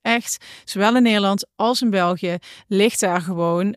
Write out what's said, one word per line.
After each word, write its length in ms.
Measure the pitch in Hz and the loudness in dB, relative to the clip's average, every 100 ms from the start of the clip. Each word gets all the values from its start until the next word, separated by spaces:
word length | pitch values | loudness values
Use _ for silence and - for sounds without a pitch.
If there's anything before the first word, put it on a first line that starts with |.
echt, 420 | 226 233 - - - - | -2 -2 -4 -10 -12 -20
zowel 320 | - - 208 247 | -10 -2 2 4
in 60 | |
Nederland 440 | 240 208 196 196 - - | 4 4 2 -2 -4 -4
als 260 | 220 247 | -2 0
in 80 | 233 | 0
België, 460 | 196 175 180 180 175 - - - | 0 0 0 -4 -6 -8 -20 -4
ligt 340 | 196 214 - | 0 2 2
daar 200 | 190 175 | 0 0
gewoon, 560 | 170 170 170 170 196 | -2 -2 0 0 -2